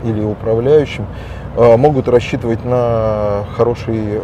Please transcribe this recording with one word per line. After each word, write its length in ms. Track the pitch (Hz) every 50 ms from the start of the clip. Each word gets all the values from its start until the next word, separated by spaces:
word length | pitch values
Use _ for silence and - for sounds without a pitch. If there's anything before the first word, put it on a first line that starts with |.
| -
или 180 | 117 110 107
управляющим, 840 | 107 107 104 - - 113 110 113 120 135 151 156 143 - - - 104 - - - - - - - - - -
э, 220 | - 117 120 117
могут 320 | 117 135 151 147 131 117 123
рассчитывать 540 | 123 120 113 - - 123 120 117 113 110 117
на 800 | 123 123 123 123 120 117 113 110 110 107 107 107 104 101 101 104 - -
хорошие, 680 | - 113 120 120 - - 123 113 110 107 104 104 107